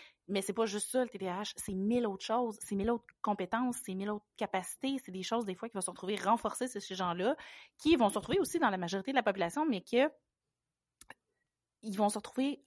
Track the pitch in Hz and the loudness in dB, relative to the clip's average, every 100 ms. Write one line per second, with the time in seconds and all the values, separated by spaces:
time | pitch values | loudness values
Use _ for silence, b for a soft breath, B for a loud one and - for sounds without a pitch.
0 | B B - 196 190 196 226 202 - 254 | B B -4 -2 -2 0 0 0 0 0
1 | 240 190 190 180 208 - - 190 202 240 | 0 -2 -6 -4 -6 -8 -6 -2 2 2
2 | 226 196 - 226 240 214 - 196 214 233 | 0 -4 0 0 0 -4 -4 -2 0 -2
3 | - - - 202 180 226 254 240 - 185 | -4 -8 -4 -2 0 0 0 -2 -6 -4
4 | 202 208 _ - 202 190 180 - 269 269 | -4 -4 _ -6 -2 -2 -4 -4 -2 -2
5 | - 185 185 233 208 180 233 196 185 180 | -4 -8 -2 -2 -2 -6 -6 -4 -4 -4
6 | 185 208 196 226 214 - 254 254 - 185 | -4 0 2 2 2 -4 -4 -6 -8 -4
7 | 180 170 214 302 B B B _ 302 320 | -2 0 0 0 B B B _ 4 6
8 | 208 202 - 392 339 330 262 190 170 196 | 6 2 0 2 2 2 2 2 0 -2
9 | 190 269 214 196 170 285 320 196 - 240 | 0 2 2 2 0 0 0 0 2 4
10 | 302 - _ _ _ _ _ _ _ _ | 4 0 _ _ _ _ _ _ _ _
11 | - - _ _ _ _ _ _ 220 196 | -20 -20 _ _ _ _ _ _ -6 2
12 | 208 208 - - 277 277 | 2 2 -6 0 0 -2